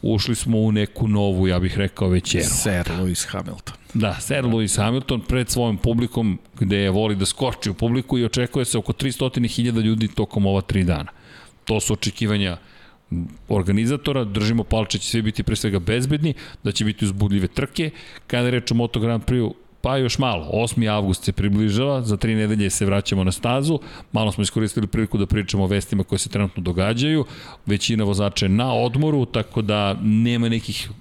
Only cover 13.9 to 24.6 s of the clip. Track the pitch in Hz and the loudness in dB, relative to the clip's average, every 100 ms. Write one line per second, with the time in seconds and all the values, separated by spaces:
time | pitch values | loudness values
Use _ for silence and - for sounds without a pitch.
13.9 | 139 - 135 113 98 107 113 104 113 104 | 0 -2 -2 -2 0 0 0 0 0 0
14.9 | 101 - 117 110 - - 113 113 98 87 | -4 -2 -2 -2 -2 -2 -2 0 0 0
15.9 | 113 131 147 156 131 - - - 101 107 | 0 0 0 0 -4 -10 -8 -4 -2 -2
16.9 | 104 104 98 101 101 92 - 135 - 160 | 0 -2 0 0 2 0 -2 -4 -2 -4
17.9 | - - - - 123 123 123 - 117 117 | -6 -18 -20 -6 -2 0 0 0 0 0
18.9 | 120 113 117 - 123 110 - - - 127 | 0 0 0 0 0 0 -4 -18 -8 -2
19.9 | 135 127 - 131 98 78 90 117 - 110 | 0 0 0 0 0 -2 -2 0 0 2
20.9 | 107 98 92 - - 101 101 107 104 135 | 2 2 0 -2 0 0 2 2 2 2
21.9 | 139 117 104 110 110 107 107 101 - 101 | 0 0 0 2 2 2 2 0 2 2
22.9 | 98 - 98 92 90 120 127 143 156 - | 2 2 0 2 0 0 0 2 0 -4
23.9 | - - 113 110 98 101 - | -18 -6 0 0 0 -2 0